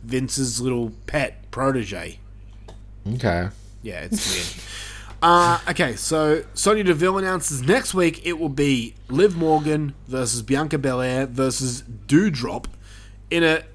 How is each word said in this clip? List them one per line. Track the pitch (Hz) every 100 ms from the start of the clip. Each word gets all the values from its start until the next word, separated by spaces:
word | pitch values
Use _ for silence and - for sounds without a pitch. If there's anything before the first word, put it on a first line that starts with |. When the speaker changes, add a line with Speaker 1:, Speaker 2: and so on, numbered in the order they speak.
Speaker 1:
Vince's | 113 127 131 - 131 113
little | 127 120 117 - -
pet | 151 131 - -
protege. | - 135 131 101 92 90 - - - - - - - - - 101
Speaker 2:
Okay. | 120 117 87 90 - - -
Speaker 1:
Yeah, | 110 87 87
it's | 214 -
weird. | - 85 - -
<laughs> | - - - - -
Uh, | 165 175 175 170 -
okay, | 170 151 107
so | - 160 156 156 -
Sonya | - 202 214
Deville | 190 156 180 196
announces | 190 185 - 139
next | 123 240 254
week | 185 175 165 170
it | 165
will | 156
be | 135 143 131 113 - -
Liv | 131 202
Morgan | 170 160 156 151 151 147 - -
versus | 127 123 120
Bianca | 107 135 151 151
Belair | 135 127 127 127
versus | 135 120 131 120 131 123 - 110 -
Doudrop | 147 208 139 - - - - - - - - -
in | 170
a | 165 160 -